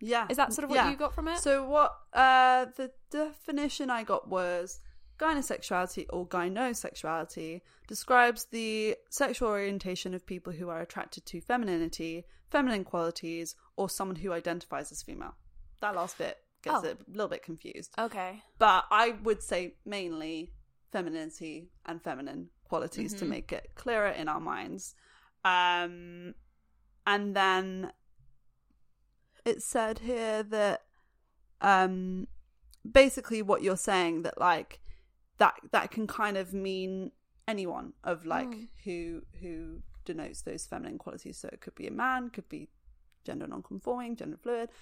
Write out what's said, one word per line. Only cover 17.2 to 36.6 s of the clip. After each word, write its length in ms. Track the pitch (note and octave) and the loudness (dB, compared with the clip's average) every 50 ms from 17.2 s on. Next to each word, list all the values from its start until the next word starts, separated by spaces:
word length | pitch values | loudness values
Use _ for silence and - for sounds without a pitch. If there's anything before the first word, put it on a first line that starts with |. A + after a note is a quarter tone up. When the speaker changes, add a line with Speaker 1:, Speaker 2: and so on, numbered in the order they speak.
| G#3+ F#3 | -4 -4
Speaker 1:
bit 140 | - - - | -4 -8 -8
confused. 500 | - E3 E3 - - - - E3+ - - - | -12 -14 -12 -12 -14 -14 -14 -16 -10 -6 -4
Speaker 2:
Okay. 460 | A3+ A3+ A3 G#3 F#3 F#3 F#3+ G#3+ - _ _ - | -4 -4 -4 -6 -8 -8 -10 -12 -18 _ _ 6
Speaker 1:
But 300 | A3+ G#3+ F#3+ F#3 - - | 8 8 8 8 6 4
I 200 | A3 G#3+ A3+ A#3 | 6 6 6 4
would 300 | A#3 G#3 G#3 A3+ G#3+ G#3 | 2 0 0 0 0 0
say 360 | - - G#3+ F3+ F3+ F3 - _ _ | -2 -2 -4 -4 -4 -6 -10 _ _
mainly 680 | G#3 G#3 G3+ F#3 F3 E3 D#3+ D#3 D#3+ E3 D#3+ D#3+ - - - - _ _ _ _ _ | -8 -6 -6 -4 -6 -6 -6 -6 -6 -6 -8 -8 -10 -14 -20 -20 _ _ _ _ _
femininity 800 | - G#3 F3+ E3 D#3 D#3+ D#3 D#3+ - - E3 D#3+ D3+ D3+ E3+ F3+ _ _ - | -6 -4 -4 -4 -4 -6 -8 -8 -10 -10 -10 -10 -10 -12 -14 -18 _ _ -12
and 160 | - E3 E3 | -10 -10 -8
feminine 480 | - E3+ D3 B2+ C#3 C#3 D#3 F3+ E3+ E3+ _ _ _ | -6 -8 -8 -6 -8 -10 -10 -10 -12 -12 _ _ _
qualities 480 | - - D#3+ - D3+ - - A3 G#3 G#3+ | -4 -2 -2 -2 -4 -4 -6 -6 -6 -6
to 60 | G3 | -4
Speaker 2:
Mm-hmm. 80 | G3 D#3 | -4 -4
Speaker 1:
make 240 | C#3 B2 - - - | -4 -4 -6 -6 -8
it 180 | - - - - | -8 -8 -12 -16
clearer 340 | - - B3+ A#3 A3 G#3 G3+ | -10 -4 -2 0 2 2 0
in 180 | - - D#3 D#3 | 0 -2 -2 -4
our 140 | D3+ E3+ | -4 -4
minds. 540 | E3 D#3+ D#3 - - - - F#3+ - - - _ _ _ _ _ _ _ _ _ - | -4 -4 -6 -6 -6 -8 -10 -10 -12 -14 -16 _ _ _ _ _ _ _ _ _ 2
Um, 880 | F#3+ F3+ F3+ F3+ F3+ F3 F3 F3 F3 F3 F3 F3 F3 F3 F3 F3 F3+ - - - _ _ _ _ _ _ _ _ _ _ _ _ | 4 6 6 6 6 4 2 0 -2 -6 -10 -16 -16 -16 -14 -14 -14 -14 -16 -20 _ _ _ _ _ _ _ _ _ _ _ _
and 300 | G3+ G3+ G3+ G3+ G3+ G3 | 2 2 2 2 2 2
then 560 | G3 F#3+ F#3+ F#3+ F#3 F#3+ F#3+ F#3 F#3 F#3+ - - _ _ _ _ _ - - - _ _ _ _ _ _ _ _ _ _ _ _ _ _ _ _ _ _ _ _ _ _ | 4 4 6 4 4 2 -2 -4 -8 -8 -10 -10 _ _ _ _ _ -20 -20 -20 _ _ _ _ _ _ _ _ _ _ _ _ _ _ _ _ _ _ _ _ _ _
it 160 | A#3+ A3+ - | 0 0 0
said 380 | - - - B3 A3+ A3 A3 A3 | -2 -2 0 0 0 0 -2 -4
here 440 | A3+ A#3 B3+ A#3 A3+ A3 G#3+ G#3+ G#3+ | -4 -4 -4 -2 -2 0 0 -2 -2
that, 420 | G#3 A3 G#3+ G#3 G3+ - - - _ _ _ _ _ _ _ _ _ _ _ _ _ _ _ | -2 0 2 4 2 2 0 -4 _ _ _ _ _ _ _ _ _ _ _ _ _ _ _
um, 680 | - G3 G3 F#3 F#3 F#3 F#3 F#3 F#3 F#3 F#3 F#3 - - - - - _ _ _ _ - - _ - A3 | 6 6 8 8 6 4 2 -2 -4 -4 -4 -6 -6 -8 -10 -14 -16 _ _ _ _ -20 -20 _ -14 8
basically 520 | A3+ C4+ C4+ C4+ C4+ C4+ - - A#3 A3 | 10 10 10 10 6 0 -4 -4 -4 -2
what 200 | G#3 G3 G3+ - | 2 2 2 2
you're 140 | - G3 F#3 F#3 | 4 2 0 0
saying, 440 | - - G3+ F#3 F3+ E3+ E3 D#3+ E3 | 0 2 2 4 4 2 4 4 4
that, 160 | - - - | 2 4 4
like, 400 | - F3+ E3+ D#3 - - - - - - - - - _ _ _ _ _ _ - | 4 4 4 4 0 -6 -14 -14 -14 -14 -14 -14 -18 _ _ _ _ _ _ 6
that, 180 | G#3+ F3+ - - - - | 6 6 6 2 -4 0
that 200 | - A3 - - | 0 2 2 0
can 160 | - A3+ A3 G3+ | -2 -4 -4 -4
kind 300 | - - A3 G#3 G3+ F#3+ | -2 -2 -2 0 0 -2
of 160 | F#3+ F3+ F#3+ | -4 -4 -4
mean 580 | G3 | -4